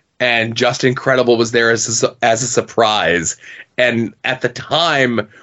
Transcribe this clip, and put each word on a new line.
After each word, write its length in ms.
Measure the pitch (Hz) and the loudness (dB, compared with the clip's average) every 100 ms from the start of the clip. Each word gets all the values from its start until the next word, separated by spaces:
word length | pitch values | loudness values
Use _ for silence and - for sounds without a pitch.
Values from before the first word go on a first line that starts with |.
| _ - | _ -4
And 360 | 123 117 113 113 | 0 0 -2 0
Just 280 | 123 127 | 0 2
Incredible 540 | 131 131 - 127 120 117 | 0 0 0 2 4 4
was 140 | 113 | 2
there 200 | 117 117 | 2 2
as 320 | 117 - 110 | 0 0 -2
a, 120 | - - | -2 0
as 220 | 120 113 | 0 0
a 40 | 123 | 0
surprise. 880 | 117 110 - 110 107 85 87 82 - - - - - | -4 -2 0 2 2 0 0 -2 -8 -14 -20 -12 -2
And 360 | 123 117 110 - | 0 0 -4 -6
at 160 | 120 127 | -6 -4
the 80 | 120 | -4
time, 800 | - - 147 170 147 127 113 104 - | -6 -4 -2 0 2 0 0 -4 -10